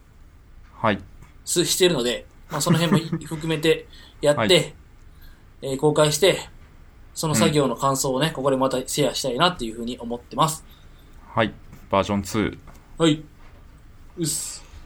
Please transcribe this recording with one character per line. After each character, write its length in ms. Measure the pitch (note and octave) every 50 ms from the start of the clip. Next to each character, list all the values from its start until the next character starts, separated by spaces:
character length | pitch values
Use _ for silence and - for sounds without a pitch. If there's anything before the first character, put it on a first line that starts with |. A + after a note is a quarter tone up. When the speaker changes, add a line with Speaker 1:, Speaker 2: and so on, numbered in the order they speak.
| - - - - - - - - - - - - - - -
Speaker 1:
は 180 | - - A2
い。 80 | G2+ - - - - - - - - - -
Speaker 2:
す-、 200 | - - F3+ D#3+
し 120 | - -
て 120 | - F#3 F3
る 60 | E3
の 80 | B2+
で、 240 | A#2 B2 A2+ - - - - - - -
ま 80 | D#3+ D3
あ、 20 |
そ 100 | - F3
の 80 | - D#3+
辺 140 | E3+ E3
も 60 | F#3+ E3
い-、 40 | - - E3+ D#3+
Speaker 1:
<laughs> 80 | -
Speaker 2:
含 200 | - E3 D#3 D#3+ D#3+
め 100 | D#3+ D3+
て 300 | D#3 D#3+ D#3 D#3 - - - - - - - -
や 120 | - C#3+
っ 20 | D3
て、 60 | -
Speaker 1:
は 60 | A2+
い。 280 | F#3+ F3+ D#3+ - - - - - - - - - - - - - - - - - - - -
Speaker 2:
え 40 | - C3+ C3+
ー、 20 | C3+
公 140 | D3+ D3+
開 200 | D3 D#3 D3+ D3+
し 60 | D3+ -
て、 300 | G3+ F3+ - - - - - - - - - - - - - - - - -
そ 120 | - E3
の 80 | D#3 D3
作 160 | A2+ E3+ D#3+
業 160 | D3 D3+ C#3
の 80 | B2 A#2
感 220 | - C#3 C#3 C3+
想 180 | C3+ - C#3 B2+
を 60 | C3
ね、 80 | D3+ D#3+
Speaker 1:
う 20 |
ん。 20 | -
Speaker 2:
こ 80 | C3+ C3
こ 60 | C#3+
で 60 | C3+
ま 140 | C3 C3 C3+
た 80 | C#3 D#3+ C3
シ 160 | - - D3+
ェ 80 | C#3 B2
ア 40 | -
し 80 | -
た 80 | - C3
い 60 | A#2+
な 120 | C3 E3+ F3+
っ 100 | F3 -
て 60 | A#2+
い 80 | A2+
う 20 | A2
ふ 80 | A#2
う 20 | A#2
に 140 | A#2 B2 -
思 180 | A#2+ A#2 A#2+
っ 40 | A#2+
て 160 | - - A2+
ま 120 | C3 D#3 D3+
す。 160 | - - - - - - - - - - - - - - - - -
Speaker 1:
は 80 | A2+
い。 100 | A2+ G2+ - - - - - - - -
バ 100 | G2 G2
ー 20 | F#2
ジ 80 | -
ョ 40 | G2+
ン 60 | G2+
ツ 160 | - - - A2
ー。 200 | F#2+ C#2 - - - - - - - - - -
Speaker 2:
は 60 | E3 E3
い。 140 | D3+ D#3 - - - - - - - - - - - - - - - - - - -
う 60 | F3+
っ 40 | E3
す。 380 | D3 - - - - - - - - - - -